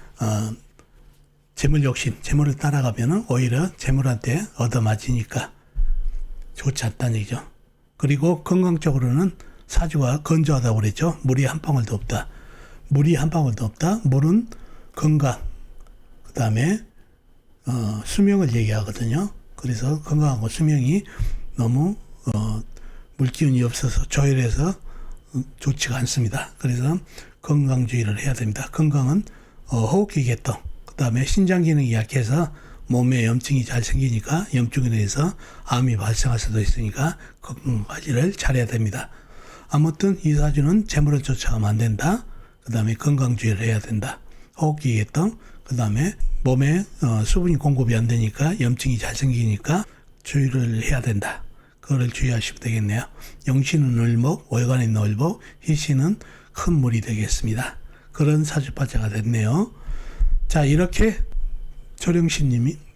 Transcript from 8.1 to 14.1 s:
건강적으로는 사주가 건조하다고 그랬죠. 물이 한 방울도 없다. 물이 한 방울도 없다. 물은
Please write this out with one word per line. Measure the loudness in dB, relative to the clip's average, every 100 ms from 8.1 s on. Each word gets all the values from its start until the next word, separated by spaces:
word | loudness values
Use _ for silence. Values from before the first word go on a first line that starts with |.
| 2 0 0
건강적으로는 | 0 2 2 2 0 2 2 2 2 -2 -14 -20 -2
사주가 | 0 2 2 2 0
건조하다고 | 2 2 4 2 2 2
그랬죠. | 0 0 -2 0
물이 | 0 2 0
한 | -2
방울도 | -2 0 0
없다. | -4 -4 -6 -6 -14 -20 -20 -20 -16 0
물이 | 2 4
한 | 2 2
방울도 | 0 0 0
없다. | -4 -2 -2 0
물은 | 2